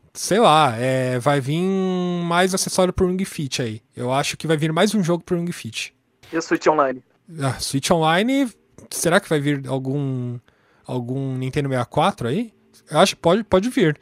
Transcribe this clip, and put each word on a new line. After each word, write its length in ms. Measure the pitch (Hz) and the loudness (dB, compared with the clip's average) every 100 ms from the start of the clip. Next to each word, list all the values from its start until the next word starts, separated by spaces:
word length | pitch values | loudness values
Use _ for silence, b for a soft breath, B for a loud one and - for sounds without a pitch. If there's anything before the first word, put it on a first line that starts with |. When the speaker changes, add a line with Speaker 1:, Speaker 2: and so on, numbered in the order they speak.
| _ - | _ -12
Speaker 1:
sei 240 | - 202 | 0 4
lá, 360 | 208 156 143 113 | 6 6 4 2
é, 400 | 127 131 127 127 | 0 0 0 0
vai 200 | 127 143 | 2 0
vir 220 | 127 160 185 190 190 180 180 175 | 0 -2 0 0 -2 -2 -2 -4
mais 320 | 170 170 185 185 | 0 2 2 0
acessório 360 | - - 180 | -2 0 0
pro 160 | 180 185 | 2 -2
Ring 160 | 185 | 0
Fit 380 | 190 - 139 - | -4 -6 -6 -4
aí. 220 | 120 107 - - | -6 -8 -12 -8
Eu 160 | 123 | -2
acho 240 | 131 - - | -2 -2 -4
que 120 | 156 | -2
vai 100 | 156 | 0
vir 160 | 156 | 0
mais 220 | 160 208 214 | 2 2 2
um 80 | |
jogo 200 | 165 175 | 0 -2
pro 140 | - 175 | -2 -4
Ring 140 | 170 | -4
Fit. 420 | - 113 - - - _ _ - | -6 -10 -10 -12 -14 _ _ -8
Speaker 2:
E 40 | 165 | -6
o 20 | |
Switch 240 | 160 165 175 | -2 0 2
Online? 380 | 156 139 127 - _ - 160 | 4 2 -2 -12 _ -18 -6
Speaker 1:
Ah, 200 | 135 117 | -4 -4
Switch 320 | - 139 - | -4 -4 0
Online, 580 | 175 156 170 226 269 254 - _ - - | 2 2 2 2 0 -2 -6 _ -20 -14
será 300 | - 170 185 | -4 0 0
que 100 | - | 2
vai 100 | 156 | 0
vir 220 | 143 143 131 | 0 -2 -4
algum, 720 | 135 131 143 139 127 123 120 - _ _ _ - | -4 -4 -4 -2 -4 -6 -8 -14 _ _ _ -8
algum 500 | 127 120 131 135 127 | -6 -4 -4 -4 -4
Nintendo 320 | 131 151 139 | -4 -4 -2
sessenta 140 | 131 120 | -2 -2
e 40 | |
quatro 360 | - 175 - 117 | 0 0 0 -2
aí? 240 | 160 240 _ _ _ _ | -4 -4 _ _ _ _
Eu 120 | 147 | 4
acho 160 | 190 - | 4 4
que 60 | |
pode, 200 | 170 196 220 | 2 2 2
pode 220 | 190 226 | 0 2
vir. 280 | 262 165 147 | 2 2 0